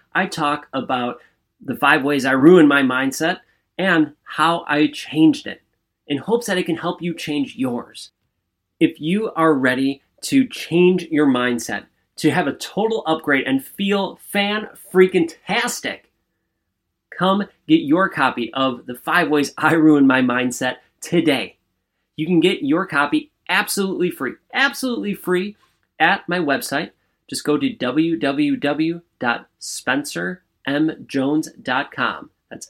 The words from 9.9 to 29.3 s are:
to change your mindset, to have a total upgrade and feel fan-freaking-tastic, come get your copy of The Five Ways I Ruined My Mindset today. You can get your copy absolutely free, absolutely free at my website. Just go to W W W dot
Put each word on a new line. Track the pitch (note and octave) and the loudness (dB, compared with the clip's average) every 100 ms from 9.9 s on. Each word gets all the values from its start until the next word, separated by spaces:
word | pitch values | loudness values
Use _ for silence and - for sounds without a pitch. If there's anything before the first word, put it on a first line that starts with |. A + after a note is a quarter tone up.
| C#3 _ _ | -4 _ _
to | - C#3 B2+ | 0 2 0
change | - - E3 F3+ F#3 | -4 -2 4 4 4
your | - D3 D3 | 0 0 2
mindset, | B2+ B2 A#2 - G2+ - _ _ - | 2 0 -2 -6 -10 -12 _ _ -2
to | D#3 | 0
have | D3 C#3+ | 0 -2
a | |
total | - - - A3 A3 D#3+ | -4 -8 -4 -2 -2 -2
upgrade | D#3+ - C#3 C3 | -2 0 -2 0
and | C3+ | -2
feel | - - G3 G3+ F#3+ - - | -4 -6 -2 -2 -2 -8 -6
fan-freaking-tastic, | G3+ G3+ G#3+ G#3+ - - F#3 F#3 F#3 E3 - - A3 A#3 - A#2+ F2+ _ _ _ _ _ _ _ _ _ _ - - | -4 -2 -4 -8 -16 0 4 6 4 0 -4 -6 -4 -4 -6 -10 -10 _ _ _ _ _ _ _ _ _ _ -14 -4
come | F3+ G3 G3+ _ - | 0 0 -4 _ 2
get | E3 | 2
your | C#3+ E3 F#3+ | 2 0 0
copy | - C3 A#2+ A2+ | 0 -2 -2 -6
of | C3+ C3+ A#2+ - | -2 -2 -4 -10
The | B2 | -10
Five | E3 F3 D3+ | -2 0 2
Ways | D3 C#3 - | 0 0 0
I | D#3 | 2
Ruined | E3 D#3 D3 C3+ | 4 6 6 6
My | C3 | 4
Mindset | B2+ B2 B2+ - B2+ - _ _ | 2 0 -2 -4 -6 -6 _ _
today. | - E3+ E3 C3 G2 _ _ _ _ _ _ - | -4 0 2 0 -4 _ _ _ _ _ _ -8
You | D#3 | 0
can | E3+ | 2
get | F3 - | 2 2
your | C#3 E3 F#3+ | 0 -2 0
copy | D3 C#3+ D#3 - _ - | -2 0 -2 -4 _ -4
absolutely | F#3 G3 - F#3+ D3 F3 | -2 -2 -2 -4 -2 -4
free, | - B2+ - _ | -4 -8 -10 _
absolutely | A#3+ C4+ - C4 A3+ G3+ | -2 -2 -2 -6 -4 -6
free | F#3 - F3+ G3+ - _ _ _ - | -6 -2 -2 -2 -10 _ _ _ -2
at | D#3+ F#3+ - | 0 0 -4
my | F3+ | -4
website. | D3 C3+ - C#3 G3 _ _ _ - | -2 -4 -4 -6 -8 _ _ _ -14
Just | C3+ | -8
go | - D3+ | -2 -2
to | C#3 | -2
W | G#2+ B2 C#3 E3 D#3+ | -4 -2 0 0 0
W | C#3 C#3 D3 C3 | -2 -2 -2 -2
W | C#3+ C#3+ D#3+ E3+ _ - | -2 -2 -2 -4 _ -6
dot | A#2+ | -4